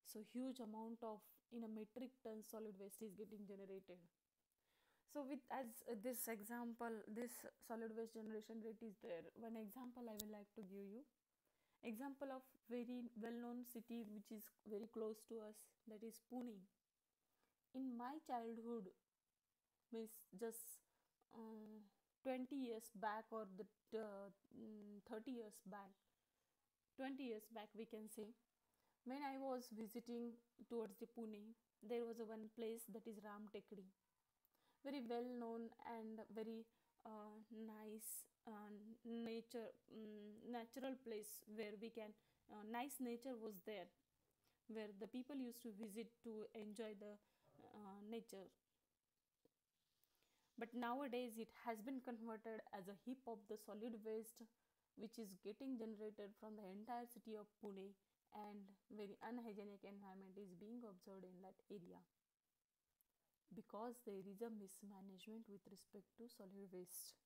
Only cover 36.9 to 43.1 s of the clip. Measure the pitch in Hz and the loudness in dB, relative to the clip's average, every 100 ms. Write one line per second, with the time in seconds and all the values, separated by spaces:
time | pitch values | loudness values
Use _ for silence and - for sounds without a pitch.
36.9 | _ 220 214 214 214 214 220 220 214 214 | _ -6 -4 -4 -8 -6 -2 -2 -2 -4
37.9 | 220 - - - _ - 214 208 208 214 | -2 -2 -2 -4 _ -6 -4 -4 -6 -6
38.9 | 226 233 233 233 226 226 240 220 - - | -6 0 2 4 2 0 -2 -2 -6 -8
39.9 | 220 214 214 208 214 214 240 226 269 262 | -6 -4 -4 -6 -6 0 0 0 2 2
40.9 | 262 226 214 214 - - 214 208 208 226 | 2 2 0 0 -6 -4 0 0 0 -2
41.9 | 226 214 214 - _ - 214 214 233 277 | -2 -4 -8 -20 _ -10 -8 0 2 2
42.9 | - 247 | 4 4